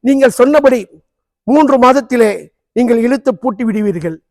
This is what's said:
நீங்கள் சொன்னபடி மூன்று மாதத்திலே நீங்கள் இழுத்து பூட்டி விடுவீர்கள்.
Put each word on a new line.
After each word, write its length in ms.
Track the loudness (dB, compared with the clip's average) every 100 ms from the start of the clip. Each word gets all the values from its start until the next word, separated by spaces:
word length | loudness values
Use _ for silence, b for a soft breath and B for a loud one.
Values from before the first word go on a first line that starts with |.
நீங்கள் 300 | 0 0 0
சொன்னபடி 580 | 2 2 4 2 0 -6 -20 _ _ _ _
மூன்று 360 | -2 0 2 2
மாதத்திலே 680 | 2 2 0 0 0 -2 -12 _ _
நீங்கள் 260 | -4 0 0
இழுத்து 400 | 0 -2 -2 -4
பூட்டி 260 | -6 -6
விடுவீர்கள். 520 | -4 -4 -4 -4 -8 -12 _